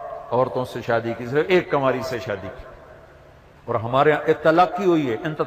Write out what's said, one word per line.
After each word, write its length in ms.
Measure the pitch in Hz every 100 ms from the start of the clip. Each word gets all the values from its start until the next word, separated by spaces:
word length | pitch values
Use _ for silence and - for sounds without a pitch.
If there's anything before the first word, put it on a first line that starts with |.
| - - -
عورتوں 340 | 120 127 127 123
سے 140 | 127
شادی 320 | 113 117 117 113
کی، 100 | 120
صرف 180 | 139 180
ایک 240 | 180 -
کماری 300 | 147 135 127
سے 160 | 117 120
شادی 280 | 107 98 95 -
کی۔ 60 | - - - - - - - - - - -
اور 100 | 117
ہمارے 340 | 113 131 147
یہاں 340 | 151 - 156
طلاق 340 | 165 160 180 -
کی 80 | 190
ہوئی 240 | 165 139
ہے، 60 | 110
انت 180 | 160 156